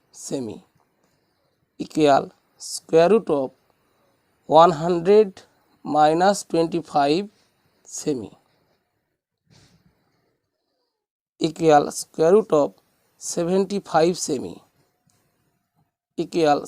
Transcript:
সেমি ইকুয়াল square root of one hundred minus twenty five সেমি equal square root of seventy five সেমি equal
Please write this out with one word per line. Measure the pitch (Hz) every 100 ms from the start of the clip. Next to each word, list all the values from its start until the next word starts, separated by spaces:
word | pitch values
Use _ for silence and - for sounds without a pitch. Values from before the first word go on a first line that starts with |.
| _ -
সেমি | - - 107 - _ _ _ _ _ _ _ _ _ _ _ _
ইকুয়াল | - 156 147 139 180 _ _ _ -
square | - - 160 170
root | 220 - 147
of | 131 - _ _ _ _ _ _ _ _ - 147
one | 170 151
hundred | 165 175 170 208 202 - _ _ _ _ - 147
minus | 151 165 190 196 -
twenty | 165 165 170 -
five | 151 143 165 202 _ _ _ _ _ - -
সেমি | - 131 98 _ _ _ _ _ _ _ _ _ _ _ _ _ _ _ _ _ _ _ _ _ _ _ _ _ _ _ _ _ _ _ 160
equal | 160 160 147 - -
square | - - 160
root | 208 208 156
of | 143 - _ _ _ _ -
seventy | - 170 190 185 196 -
five | 160 170 170 -
সেমি | 127 98 - _ _ _ _ _ _ _ _ _ _ _ _ _ _ _ -
equal | 170 180 156 143